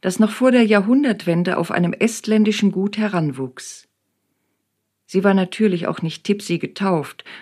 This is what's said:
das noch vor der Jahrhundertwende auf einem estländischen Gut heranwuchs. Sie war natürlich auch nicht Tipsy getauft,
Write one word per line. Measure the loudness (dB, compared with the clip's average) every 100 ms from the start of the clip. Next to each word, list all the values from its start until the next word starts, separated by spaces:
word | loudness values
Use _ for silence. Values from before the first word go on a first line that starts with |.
das | -4 2
noch | 0
vor | 4 2
der | 4 4
Jahrhundertwende | 4 4 2 2 -2 0 0 0 -2
auf | -2
einem | 0 -2
estländischen | 0 -2 -2 -2 2 2 2 0
Gut | 0 -4 -2
heranwuchs. | -2 -2 -2 -4 -10 -10 -18 -20 _ _ _ _ _ _ _ _ _ _ _ _ _
Sie | 2
war | 4
natürlich | 2 0 0 0 0 -4
auch | -6
nicht | -6 -8
Tipsy | -4 -4 -2 -4
getauft, | -4 -4 -2 0 -4 -12 -20 -20